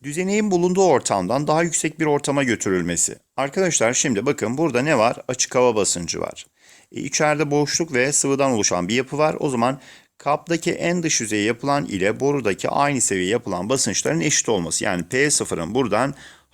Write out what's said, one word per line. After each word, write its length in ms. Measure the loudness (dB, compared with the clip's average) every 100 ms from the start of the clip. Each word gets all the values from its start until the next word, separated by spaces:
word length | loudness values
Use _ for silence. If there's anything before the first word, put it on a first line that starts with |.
düzeneğin 480 | -10 -4 -2 0 2
bulunduğu 340 | 2 2 4
ortamdan 640 | 6 4 4 0 2 0 2
daha 160 | 0
yüksek 380 | 0 -2 -4 -2
bir 60 | 0
ortama 380 | 0 0 0
götürülmesi. 720 | 2 0 0 0 0 -2 -2 -6 _ -6
Arkadaşlar 580 | -4 0 0 2 2
şimdi 320 | 2 0 0 0
bakın 320 | -2 -2 0
burada 240 | 0 2
ne 160 | 2 4
var? 180 | 2 0 -6
Açık 260 | -4 0
hava 220 | 2 2 2
basıncı 440 | 0 -2 -4 -6
var. 260 | -6 -10 -18 _ _ -20 _
E, 80 | -10
içeride 500 | -6 0 0 0 0
boşluk 420 | 2 0 -2 0
ve 200 | 2 2
sıvıdan 380 | 2 0 2 2
oluşan 380 | 2 2 0 0
bir 60 |
yapı 240 | 0 -2 0
var. 180 | 0 0
O 120 | -2
zaman 300 | 0 0 -2 -12 -20 _ _
kaptaki 540 | -4 -2 -2 -2 -2
en 300 | -2 -2 -2
dış 180 | -2 -2
yüzeye 240 | -2 0
yapılan 400 | 0 -2 -2 -2 -2
ile 340 | -2 0 0
borudaki 480 | 0 0 -2 -2 -2
aynı 320 | 0 0 0
seviyeye 300 | 0 0 0
yapılan 380 | -2 -2 -6 -2
basınçların 520 | 0 0 -2 -2 -2
eşit 280 | 0 0 0
olması. 360 | 0 0 -2
Yani 240 | -2 -2 -2
P 220 | 0 2
sıfırın 440 | 0 -2 -4 -2
buradan 400 | -2 0 0 0 -4 -18 -20 _